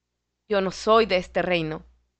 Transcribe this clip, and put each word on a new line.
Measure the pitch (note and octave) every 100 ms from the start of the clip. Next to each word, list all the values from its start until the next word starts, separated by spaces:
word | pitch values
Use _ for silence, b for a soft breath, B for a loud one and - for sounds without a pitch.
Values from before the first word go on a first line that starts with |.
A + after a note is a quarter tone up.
| _ _ _ _ -
"Yo | G3+
no | F#3+
soy | - G#3+ A3 A3
de | F#3
este | F3+ F#3
reino, | F3 F3 D#3 D#3+ - _ _ _